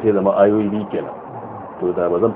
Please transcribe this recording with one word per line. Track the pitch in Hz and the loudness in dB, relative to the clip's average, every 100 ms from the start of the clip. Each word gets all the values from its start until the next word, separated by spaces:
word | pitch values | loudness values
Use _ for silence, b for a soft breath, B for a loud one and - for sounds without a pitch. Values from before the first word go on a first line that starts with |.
sai | 110 | 2
zama | 101 95 95 | 2 2 4
ayoyi | 101 107 104 | 4 4 0
biyu | 107 101 | -2 -4
kenan. | 87 - - - - - - - - | -6 -8 -12 -14 -14 -14 -14 -14 -4
To, | 90 87 | -2 0
da | 87 | 0
ba | 87 | 2
zan | 113 | 0